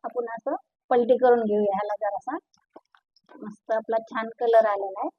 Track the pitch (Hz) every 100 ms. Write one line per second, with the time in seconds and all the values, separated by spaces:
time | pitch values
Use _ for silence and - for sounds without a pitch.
0 | 240 247 233 226 - 339 _ _ _ 254
1 | 233 247 254 240 220 208 208 196 208 208
2 | 208 196 - 320 _ _ _ - _ _
3 | _ _ _ - 214 - - 220 226 226
4 | 226 233 226 - 240 226 220 202 196 190
5 | 277